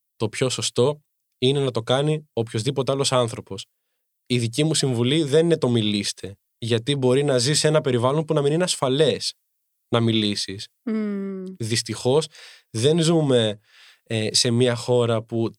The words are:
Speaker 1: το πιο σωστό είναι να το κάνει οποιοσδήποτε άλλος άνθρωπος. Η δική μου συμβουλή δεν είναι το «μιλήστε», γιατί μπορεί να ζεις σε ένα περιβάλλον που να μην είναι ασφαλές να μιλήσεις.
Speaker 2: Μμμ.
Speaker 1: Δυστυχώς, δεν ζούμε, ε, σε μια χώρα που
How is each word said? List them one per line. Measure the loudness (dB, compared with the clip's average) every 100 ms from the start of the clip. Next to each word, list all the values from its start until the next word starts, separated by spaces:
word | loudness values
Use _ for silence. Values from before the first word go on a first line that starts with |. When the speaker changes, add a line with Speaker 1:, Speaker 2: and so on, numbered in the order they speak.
| _ -6
Speaker 1:
το | -6
πιο | -2 -2
σωστό | -2 -4 0 0 -2 _ _ _ _
είναι | 0 2
να | 0
το | -2
κάνει | 0 0 0 -2 -4
οποιοσδήποτε | -6 -4 -4 -4 -2 -2
άλλος | -2 0
άνθρωπος. | 0 0 -4 -12 -14 -14 _ _ _ _ _ -4
Η | -2
δική | 0 0
μου | 0
συμβουλή | 0 0 0 0 0
δεν | 2 2 4
είναι | 2
το | 2
«μιλήστε», | 2 2 0 -4 -8 -12 -16 _ _
γιατί | -2 -2 0 0
μπορεί | 2 2
να | 2 2
ζεις | 2 2
σε | 2
ένα | 2
περιβάλλον | 2 0 2 0 0
που |
να | 0
μην | 2
είναι | 0
ασφαλές | 0 -2 0 2 2 0 -4 -10 _ _ _ _ _
να | 0
μιλήσεις. | 2 2 0 -2 -6 -10 -14 _
Speaker 2:
Μμμ. | -6 -4 -4 -6 -8 -10 -12 -10
Speaker 1:
Δυστυχώς, | -4 -4 -4 -4 0 0 0 -8 -20 -20 _
δεν | -2 0 2
ζούμε, | 2 2 4 2 2 -2 _ _ -20 _
ε, | -6 -4 -2
σε | 0 0
μια | 2 2 0
χώρα | 0 2 2 0
που | -2 -4 -4